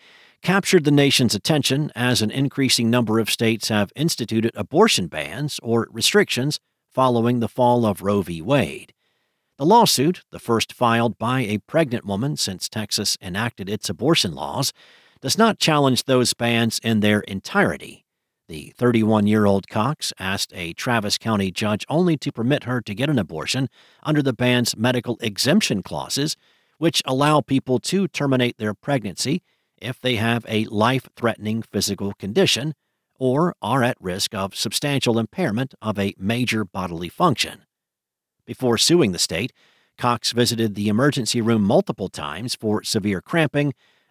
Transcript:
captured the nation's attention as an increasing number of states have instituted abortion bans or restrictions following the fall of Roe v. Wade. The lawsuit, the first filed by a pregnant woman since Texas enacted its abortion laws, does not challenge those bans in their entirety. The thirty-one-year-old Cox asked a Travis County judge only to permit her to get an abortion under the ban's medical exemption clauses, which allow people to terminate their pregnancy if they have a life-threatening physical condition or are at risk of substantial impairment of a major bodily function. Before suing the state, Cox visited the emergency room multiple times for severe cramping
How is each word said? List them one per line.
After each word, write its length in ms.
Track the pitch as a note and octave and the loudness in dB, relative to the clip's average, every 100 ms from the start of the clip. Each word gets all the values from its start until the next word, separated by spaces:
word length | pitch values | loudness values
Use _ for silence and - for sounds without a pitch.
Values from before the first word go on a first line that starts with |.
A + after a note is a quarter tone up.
| _ - _ _ | _ -20 _ _
captured 420 | - G3 - F#3+ | 0 0 4 4
the 60 | D3 | 6
nation's 460 | C#3+ C#3 - A#2+ G#2 | 4 4 4 2 0
attention 560 | - D#3 - C3+ D3+ G#2 | 0 0 2 0 -2 -2
as 280 | B2 A2+ | 0 2
an 80 | A2 | 0
increasing 580 | C3+ C#3 - C3 - A2+ | -2 -2 0 0 2 2
number 300 | B2 A2 A2 | 2 2 2
of 100 | G#2+ | 0
states 380 | - A2+ A2+ - | 0 0 0 0
have 260 | G#2+ G2+ - | 0 0 -2
instituted 560 | D#3+ - A#2 A2+ A2+ - | -2 -2 -4 0 0 -2
abortion 500 | F#2+ D#3 A3 - - | -2 2 4 2 -2
bans 540 | D2+ C#2+ G2 D3 - | -6 -8 -6 -8 -6
or 260 | - A#2 - | -2 0 -2
restrictions 680 | A2 - G#3 F3+ - C#3 - _ _ _ | -2 2 4 2 0 -4 -4 _ _ _
following 480 | - C3 A#2+ A#2 B2 | 0 2 4 2 2
the 80 | A2 | 0
fall 380 | - B2 A#2+ A2+ | 2 4 4 2
of 160 | F#2+ | 0
Roe 220 | F#2 G#2 | 0 0
v. 180 | F2 E2+ | -2 -6
Wade. 540 | E2 C#3 E2+ C#2+ - _ _ _ _ _ _ - | 0 0 0 -6 -18 _ _ _ _ _ _ -2
The 60 | C#3+ | 4
lawsuit, 580 | A3+ G#3+ - D3 F3+ _ | 6 6 2 0 -2 _
the 80 | F2 | -10
first 340 | - A2+ - | -2 -2 -2
filed 460 | - A#2+ A2+ A#2 G2 | 0 2 2 0 -2
by 220 | A2+ C3 | -4 -2
a 180 | A2 G#2+ | -2 -4
pregnant 440 | - D3+ D#3 A2+ | -2 -2 0 -2
woman 320 | G2 G2 C#3 C#3+ | -4 -4 -4 -4
since 320 | - F2+ - | -6 -6 -8
Texas 480 | - G#2 - G2+ - | -8 -6 -4 -4 -4
enacted 480 | F#2+ F2+ A#2 - F#2+ | -6 -4 -4 -6 -8
its 200 | G#2 - | -6 -6
abortion 440 | F#2 C#3+ E3 F#2+ | -2 0 2 0
laws, 400 | C#2 C#2+ F#2 C#3 - - _ _ _ | -4 -6 -4 -4 -6 -18 _ _ _
does 160 | C3+ E3 | -4 2
not 220 | A3+ - | 2 2
challenge 460 | - D3+ C#3 B2 - | 2 4 4 2 2
those 280 | B2+ A#2 | 2 2
bans 460 | - A#2 A#2 A#2 - | 0 0 0 0 -2
in 200 | A2+ A2 | 0 2
their 180 | G#2 G#2 | 4 2
entirety. 840 | - G2 - G3 D3+ D2 - - _ _ _ _ - | 0 -10 -4 0 0 -2 -10 -20 _ _ _ _ -16
The 260 | D#2 - - | -14 -12 0
thirty-one-year-old 920 | B2 A2+ A2 A2 G#2 G#2+ G2+ G2 - | 2 4 4 4 4 4 4 2 0
Cox 460 | A2 A#2 D#3 - - | -2 -2 -4 -8 -6
asked 360 | F#2+ G2 - - | -6 -6 -6 -10
a 160 | E2+ | -10
Travis 460 | - B2 A#2 G2+ - | -8 -2 -2 0 -4
County 340 | A2+ G#2+ F#2+ | -2 0 0
judge 340 | - G#2+ G#2 - | -2 -2 -2 -2
only 260 | D3 F3+ D#3 | 0 2 0
to 160 | - | -4
permit 320 | B2+ A#2 C#3 | -4 0 -2
her 160 | G#2+ B2+ | -2 -6
to 160 | G#2+ G2+ | -6 -4
get 140 | C#3+ | -2
an 100 | C#3 | 0
abortion 480 | E2+ D#2+ D2 - F#2 _ _ _ | -2 -4 -6 -4 -4 _ _ _
under 200 | - D3+ | -2 0
the 100 | C3+ | 0
ban's 460 | A#2 B2 B2 A#2+ - | 2 2 2 0 0
medical 400 | A#2+ B2+ A#2+ A#2 | 0 0 -4 -4
exemption 640 | A#2 G2 B2 G3 - G#2+ | -6 -2 2 2 2 -2
clauses, 540 | - D#2 C2+ - D3+ - _ _ _ - | -6 -8 -6 -4 -4 -6 _ _ _ -2
which 260 | D#3+ - - | 0 0 0
allow 360 | C3 D3 D3+ | 2 4 2
people 380 | - C3+ - B2 | 2 0 0 -2
to 280 | - F#3 F#3 | 0 -2 -2
terminate 500 | - C#3+ C3 B2 - | -2 0 2 0 -2
their 140 | G#2+ | -6
pregnancy 720 | G#2 - C#3 G2+ E2+ B2 F3+ - _ _ _ | -6 -4 -4 -4 -6 -4 -4 -6 _ _ _
if 220 | A2 C3 | -12 -4
they 160 | B2+ A#2 | -2 0
have 300 | A2+ A#2 - | 0 -2 -2
a 160 | A2 A2 | -2 -2
life-threatening 960 | G#2 A2+ C3 - - A#2 G#2 G#2 A2+ | 2 2 2 -4 -4 -4 -2 -4 -6
physical 500 | - G#2 F#2 G2 G2+ | -4 -4 -4 -4 -6
condition 600 | G2+ G2 A#2+ F#3+ A2 D3 D3+ _ _ _ - | -8 -4 0 2 0 -4 -10 _ _ _ -4
or 340 | C3 C3+ F3 - | 0 2 0 -2
are 220 | G2+ C3+ | -2 0
at 140 | A#2+ - | 0 -2
risk 340 | F#2 F#2 - | -6 -4 -4
of 220 | G#2+ G2 - | -4 -6 -4
substantial 640 | A2+ - D3 C#3 - A2+ | -6 -4 -2 0 0 0
impairment 560 | A2 - E3+ G#2+ C3 - | -2 -4 -4 -2 -6 -8
of 180 | G#2+ G2 | -6 -4
a 160 | G2 - | -4 -4
major 460 | G2 A#2 A#2+ A2 | -4 -2 -2 -2
bodily 460 | G2+ G2 F#2 E2 F2+ | -4 -6 -6 -6 -8
function. 560 | - F3+ C#3+ - - _ _ _ _ _ _ _ _ - | 0 0 0 -4 -10 _ _ _ _ _ _ _ _ -16
Before 320 | A#2+ B2+ A2+ | -2 2 2
suing 340 | - F3 A#2+ | 4 4 2
the 80 | E2+ | 0
state, 320 | - E2 A#2+ _ _ _ _ - | -4 -4 -8 _ _ _ _ -4
Cox 340 | B2 A#2 - | -2 0 -2
visited 440 | A2+ A#2 A2+ A2+ G2+ | 0 0 0 -2 -2
the 120 | G#2 | 0
emergency 540 | G#2 C#3+ C#3+ A2 B2 | 2 2 0 -2 -2
room 200 | A2+ A2+ | 2 2
multiple 460 | G2 D3+ G3+ - F#2+ | 4 2 2 -4 -8
times 480 | - D2 D#2 B2 - | -8 -8 -8 -10 -6
for 280 | A2 G#2 | -2 -2
severe 360 | - A2 G2+ F#2 | -2 -2 -2 -4
cramping 540 | - E3+ D3+ D3 D3 - _ _ _ | -2 0 0 0 -2 -4 _ _ _